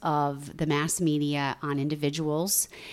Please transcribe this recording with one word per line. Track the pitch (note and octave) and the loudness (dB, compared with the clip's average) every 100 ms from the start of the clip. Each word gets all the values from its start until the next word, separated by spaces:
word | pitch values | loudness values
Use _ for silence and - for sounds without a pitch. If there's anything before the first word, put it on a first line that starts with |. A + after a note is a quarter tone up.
of | E3 D3 C#3+ C#3 C#3+ - | 0 2 2 -2 -8 -4
the | D#3 | 0
mass | D3 D#3 - | 2 2 2
media | E3 D3 D3 C#3+ C#3 - | 2 2 2 0 0 -2
on | D3 C#3+ | -2 0
individuals | D3 D3+ D3 D3+ D3+ D3+ F#3 - - - - | 0 0 0 0 0 0 2 0 -2 -6 -16